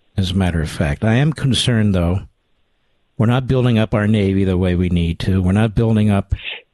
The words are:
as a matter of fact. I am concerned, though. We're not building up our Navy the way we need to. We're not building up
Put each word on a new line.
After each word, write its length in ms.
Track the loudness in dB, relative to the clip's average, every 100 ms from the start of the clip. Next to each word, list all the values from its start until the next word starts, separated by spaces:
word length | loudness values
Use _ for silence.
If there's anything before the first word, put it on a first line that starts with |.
| _ -6
as 140 | -2
a 40 | -2
matter 260 | -2 -2
of 80 | -4
fact. 320 | -4 -4 -2
I 120 | 0 0
am 180 | 0
concerned, 600 | -2 -2 0 0 0 2
though. 280 | 0 0 -2 -6 _ _ _ _ _ _ _ _ -2
We're 80 | 0
not 220 | 0 0
building 300 | 0 2 2
up 160 | 0
our 140 | 0 0
Navy 360 | 2 2 2 0
the 120 | 0
way 180 | 0 0
we 140 | 0
need 300 | 0 0 -2
to. 220 | -2 0
We're 100 | 2
not 240 | 2 0 0
building 340 | 0 2 2
up 240 | 0 -2 -6 -6 -16 -18